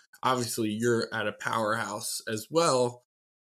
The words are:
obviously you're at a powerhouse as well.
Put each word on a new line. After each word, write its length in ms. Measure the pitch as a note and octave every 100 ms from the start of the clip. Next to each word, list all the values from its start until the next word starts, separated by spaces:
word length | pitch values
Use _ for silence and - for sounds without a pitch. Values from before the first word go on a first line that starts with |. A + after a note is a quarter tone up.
| _ -
obviously 480 | B2 B2 A2+ - G#2+
you're 360 | G#2+ A#2+ A2+ -
at 140 | A2+ G#2
a 60 |
powerhouse 920 | - B2+ A2+ G#2+ A2+ G#2 G#2 - - -
as 200 | A2 -
well. 520 | D#3 E3+ C3 A#2+ A#2+ _ _ _ _